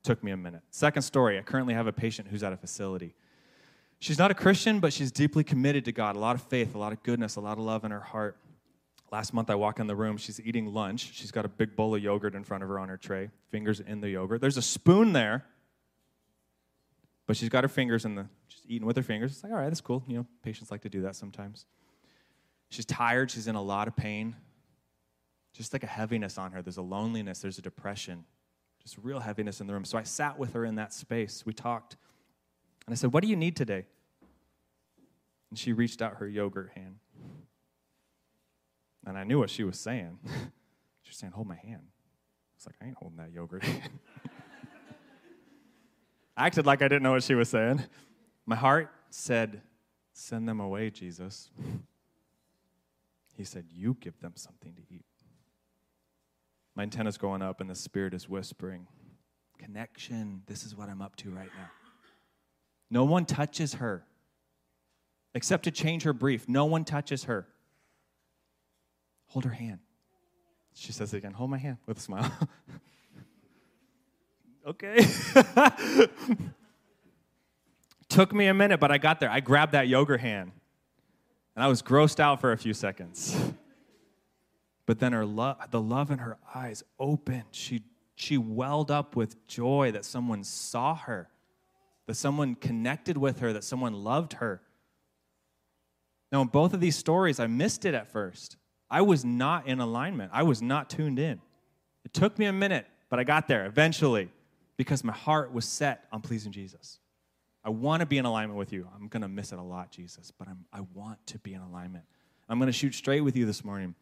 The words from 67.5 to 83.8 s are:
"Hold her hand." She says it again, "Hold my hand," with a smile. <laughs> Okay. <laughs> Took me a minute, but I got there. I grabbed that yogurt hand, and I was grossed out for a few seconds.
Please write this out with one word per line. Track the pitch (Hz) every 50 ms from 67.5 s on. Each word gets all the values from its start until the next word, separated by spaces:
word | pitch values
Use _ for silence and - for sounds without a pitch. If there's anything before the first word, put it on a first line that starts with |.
| _ _ _ _ _ _ _ _ _ _ _ _ _ _ _ _ _ _ _ _ _ _ _ _ _ _ _ _ _ _ _ _ _ _ _
"Hold | _ - 135 127
her | 131
hand." | 110 113 120 113 98 90 _ _ _ _ _ _ _ _ _ _ _ _ _ _ _ _ _ _
She | _ - - -
says | 113 - 107 101
it | 104 101
again, | 98 101 98
"Hold | 107 123 131
my | 139 131
hand," | 131 139 123 117 _
with | - 110 -
a |
smile. | - - 95 98 117 143 -
<laughs> | - 160 - - _ _ - - - _ _ _ _ _ _ _ - - _ _ _ _ _ _ _ _ _ _ _ _ _ _ _ _ _ _ _ _ _ _ _ _ _ 131 _ -
Okay. | - 180 - - 196 214 233
<laughs> | 220 - - - - - - 269 240 - - 233 294 262 - - - - - 269 233 - - - - 254 220 - - 156 - _ _ _ _ _ _ _ _ _ _ _ _ _ _ _ _ _ _ _ _ _ _ _ _ _ _ _ - _ _ _
Took | - 185 190 190 208
me | 208 202
a | 196 190
minute, | 196 202 202 190 143
but | 147 143
I | 143 143
got | 147 156 165 -
there. | 143 113
I | 110 139
grabbed | 131 120 139 143 156 156
that | 143 143 131 123
yogurt | 127 131 147 143 135 117
hand, | 123 117 107 101 92 92 - - _ _ _ _ _ _ _ _ _ _ _ _ _ _ _ _ _ _ _
and | 110 127
I | 139
was | 127 117
grossed | - - 131 143 151 156 - -
out | 151 147 143 -
for | - 127
a | 113 113
few | - 113 104
seconds. | - - 98 95 - 90 85 - - - - - - - - - - - - _ _